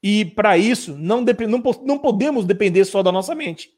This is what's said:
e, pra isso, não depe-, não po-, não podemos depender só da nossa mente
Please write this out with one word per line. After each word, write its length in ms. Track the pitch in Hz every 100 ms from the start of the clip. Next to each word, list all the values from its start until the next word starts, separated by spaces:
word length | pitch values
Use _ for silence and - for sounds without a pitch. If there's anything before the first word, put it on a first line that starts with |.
e, 220 | 202 208
pra 340 | 196 - 208 175
isso, 400 | 214 240 - 143
não 240 | 160 233
depe-, 240 | 247 226 226
não 160 | 240
po-, 220 | 247 - 269
não 120 | 285
podemos 460 | 285 214 277 277
depender 400 | 180 196 208 180
só 180 | 190 202
da 100 | 185
nossa 220 | 185 190
mente 380 | 320 285 160 -